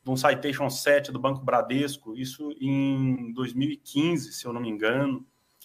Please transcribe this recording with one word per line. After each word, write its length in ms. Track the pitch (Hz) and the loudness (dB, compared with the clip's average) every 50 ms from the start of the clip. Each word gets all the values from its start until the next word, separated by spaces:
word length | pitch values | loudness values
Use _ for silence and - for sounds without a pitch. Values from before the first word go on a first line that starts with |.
| _ | _
de 80 | 131 | -4
um 60 | 131 | -4
Citation 540 | 127 139 147 135 127 - 147 135 - 143 127 | 2 4 4 4 4 0 -4 -2 -2 -2 -2
sete 420 | 131 - - 147 143 143 143 - 131 | -2 0 4 4 4 4 4 0 -6
do 60 | 127 | -2
Banco 260 | 127 135 135 135 135 | -2 -2 -2 0 0
Bradesco, 720 | 127 123 120 113 113 127 135 147 139 139 - - 113 110 | 2 2 2 2 2 2 0 0 0 -4 -8 -12 -12 -10
isso 380 | 123 131 131 - - 151 147 147 - | -8 -8 -8 -8 -10 -10 -10 -8 -4
em 760 | 131 135 139 139 139 139 135 131 135 131 127 120 120 117 117 | 0 0 2 2 2 2 2 2 2 2 2 0 -2 -8 -4
dois 180 | 123 127 120 117 | -4 -4 -4 -2
mil 160 | 127 139 151 | -2 -2 -2
e 80 | 147 | -2
quinze, 560 | - _ - - 139 151 170 175 151 131 - - | -6 _ -4 0 2 2 2 2 0 -2 -6 -12
se 140 | - - | -12 -10
eu 60 | 123 117 | -8 -6
não 60 | 120 | -6
me 120 | 120 113 | -4 -4
engano, 560 | 107 104 107 110 120 135 143 139 131 131 - - _ _ _ _ _ _ - | -4 0 2 2 2 4 2 0 0 -4 -6 -14 _ _ _ _ _ _ -20